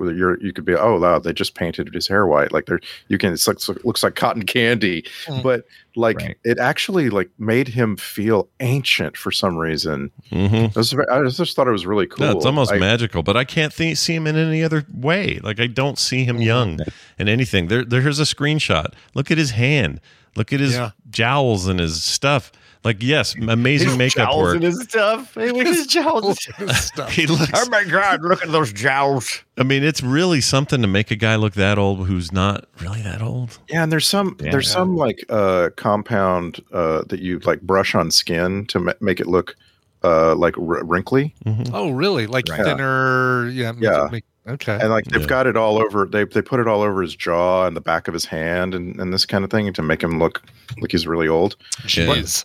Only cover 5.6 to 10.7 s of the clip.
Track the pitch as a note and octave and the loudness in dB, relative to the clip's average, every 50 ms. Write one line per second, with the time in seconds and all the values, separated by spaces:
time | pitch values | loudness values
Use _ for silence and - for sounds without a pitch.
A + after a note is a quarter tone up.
5.6 | - _ - - _ _ - A#2 A#2 A2+ G#2 - - A2 - _ - A#2 A#2+ B2 | -4 _ -20 -20 _ _ -4 0 0 0 0 0 -4 -10 -10 _ -2 -2 0 2
6.6 | A#2+ C3 D3+ - - - G3 F3+ D3 A#2 G2+ G2 F#2 - _ - A2 G#2+ A2+ B2+ | 2 0 0 -2 -2 -2 0 0 0 2 0 0 -2 -4 _ -6 -2 0 2 2
7.6 | - B2+ A2 B2 A#2+ A2 G2+ F2+ - - - - G2+ A2+ A2 G2 - _ _ - | 0 0 0 0 0 0 -2 -4 -8 -12 -8 -4 0 2 2 2 0 _ _ -6
8.6 | C3 A#2+ C3 C#3 B2+ - - - F#2+ D2 - - - F#2+ - - - F#2+ F2 D#2+ | -2 -2 -2 0 0 0 0 0 -2 -4 -6 -8 -8 -4 -4 0 0 0 0 0
9.6 | D#2+ D#2+ D#2+ - - D#2+ D2+ C#2 C#2+ C#2+ _ - - - - E2+ F#2+ G2 A2 A2+ | -2 -2 -2 -2 -2 -4 -4 -4 -6 -8 _ -16 -12 -6 -2 0 2 2 4 2
10.6 | A2+ A2 | 2 2